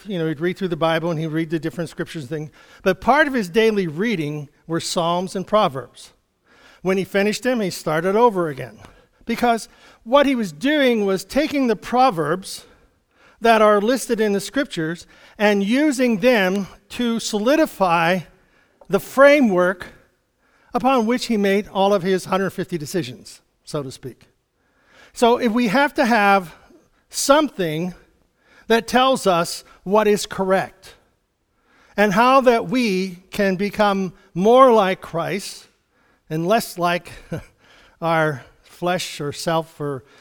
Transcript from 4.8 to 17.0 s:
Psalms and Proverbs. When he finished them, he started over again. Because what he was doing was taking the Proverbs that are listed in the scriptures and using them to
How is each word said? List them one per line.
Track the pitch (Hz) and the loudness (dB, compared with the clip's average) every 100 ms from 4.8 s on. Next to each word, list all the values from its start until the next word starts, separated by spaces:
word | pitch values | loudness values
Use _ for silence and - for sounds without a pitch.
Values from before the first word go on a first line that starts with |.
Psalms | - 185 165 175 185 196 | -4 -2 -2 -2 -4 -8
and | 175 | -2
Proverbs. | 214 190 127 113 - - _ _ _ _ _ - _ | 2 2 -2 -14 -18 -20 _ _ _ _ _ -20 _
When | 175 190 | -2 -2
he | 180 | 0
finished | 202 202 208 | 0 0 -2
them, | 247 254 | -2 -2
he | 190 | -2
started | - - 156 180 208 | -4 -4 -2 0 2
over | 247 190 165 | 2 2 -4
again. | 131 123 110 - - _ _ | -6 -12 -16 -20 -20 _ _
Because | - 226 240 226 - _ - _ | -8 -2 0 0 -4 _ -20 _
what | 220 277 277 | 0 2 4
he | 254 | 0
was | 202 | -4
doing | 147 247 302 262 233 202 | -4 -2 2 2 2 0
was | 190 | -2
taking | - 262 302 294 254 | -4 -2 -2 0 -2
the | 214 | -2
Proverbs | - 240 262 170 147 180 - - - _ _ _ _ _ _ - | -2 2 2 0 -4 -4 -8 -16 -18 _ _ _ _ _ _ -2
that | 233 226 | 2 4
are | 214 208 | 6 4
listed | 208 269 - 220 | 2 -2 -2 -2
in | 220 | 0
the | 196 | -2
scriptures | - 277 294 - 160 170 - - - - | -4 -6 -4 -4 -6 -8 -14 -20 -16 0
and | 208 202 | 2 2
using | 196 254 311 254 247 214 | 2 2 2 2 0 2
them | 247 233 185 196 180 - - | 2 2 2 0 -6 -12 -14
to | - | -6